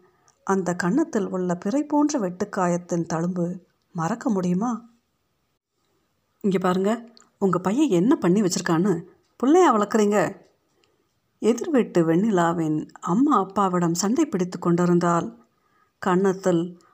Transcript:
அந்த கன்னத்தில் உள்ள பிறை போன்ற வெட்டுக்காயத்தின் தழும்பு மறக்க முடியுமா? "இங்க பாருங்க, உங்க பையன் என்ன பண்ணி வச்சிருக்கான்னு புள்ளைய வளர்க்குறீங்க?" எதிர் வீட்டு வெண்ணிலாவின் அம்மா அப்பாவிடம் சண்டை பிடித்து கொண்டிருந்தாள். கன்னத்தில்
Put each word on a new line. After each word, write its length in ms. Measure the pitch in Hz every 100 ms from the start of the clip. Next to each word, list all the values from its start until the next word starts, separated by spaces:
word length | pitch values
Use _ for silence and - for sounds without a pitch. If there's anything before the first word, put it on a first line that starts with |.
| _ _ _ _
அந்த 320 | - 196 175 175
கன்னத்தில் 520 | 180 240 320 226 190
உள்ள 280 | 185 180 175
பிறை 280 | 202 262
போன்ற 360 | 294 294 294 294
வெட்டுக்காயத்தின் 840 | 190 180 202 202 175 175 175 175 165
தழும்பு 540 | 160 175 180 170 180 - _ _
மறக்க 380 | 175 165 240 277
முடியுமா? 600 | 196 180 180 240 220 - _ _ _ _ _ _ _ _ _ _ _ _ _ _ _
"இங்க 160 | 208 185
பாருங்க, 520 | 185 180 196 233 - - _ _
உங்க 200 | 196 180
பையன் 300 | 185 226 311
என்ன 260 | 180 202 330
பண்ணி 260 | 185 185
வச்சிருக்கான்னு 640 | 196 - - 165 202 165 - _ _ -
புள்ளைய 280 | 247 339 349
வளர்க்குறீங்க?" 720 | 220 208 226 208 208 160 - - _ _ _ _ _ _ _ _ _
எதிர் 300 | - 240 -
வீட்டு 360 | 285 196 180 165
வெண்ணிலாவின் 840 | 165 220 190 170 170 160 151 -
அம்மா 460 | - - 185 285 240
அப்பாவிடம் 560 | 190 214 190 180 175
சண்டை 320 | 170 202 262 311
பிடித்து 340 | 185 180 180
கொண்டிருந்தாள். 800 | 185 175 175 175 175 170 190 - _ _ _ _ _ _
கன்னத்தில் 800 | - 180 196 185 190 175 175 - _